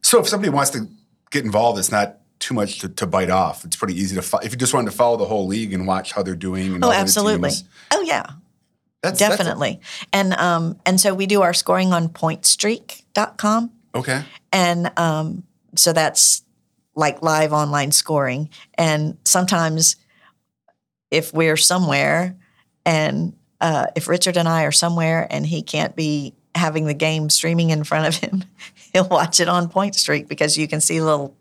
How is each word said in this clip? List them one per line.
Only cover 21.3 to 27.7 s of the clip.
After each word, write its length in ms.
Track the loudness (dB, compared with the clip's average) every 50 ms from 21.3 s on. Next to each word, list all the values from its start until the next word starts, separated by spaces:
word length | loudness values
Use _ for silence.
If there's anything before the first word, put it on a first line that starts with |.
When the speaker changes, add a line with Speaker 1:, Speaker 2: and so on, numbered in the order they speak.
Speaker 2:
we're 260 | -2 0 2 2 2 2
somewhere 800 | 2 2 2 2 0 2 2 2 2 2 0 0 -2 -4 -6 -12 _ _ _ _ _ _ _ _ _ 0
and, 460 | 2 2 2 0 -2 -2 -4 -6 -6 _ _ _ _ _
uh, 240 | -2 0 0 0 -2 -2 -4
if 120 | -6 -2 -2
Richard 280 | 0 2 2 2 2
and 120 | 2 0 2
I 160 | 2 2 0
are 80 | 2
somewhere 560 | 2 2 0 2 0 0 0 2 0 0 -2 -4
and 160 | -4 -6 -4
he 160 | -4 -4 -6
can't 340 | -6 -6 -4 -4 -4 -4 -4
be 380 | -4 -4 -2 -2 -4 -4 -8 -12 _ _ _ _
having 300 | 0 0 0 0 0 -2
the 80 | -2 -2
game 340 | 0 0 0 0 0 0 0
streaming 400 | 0 0 0 0 0 2 2
in 140 | 2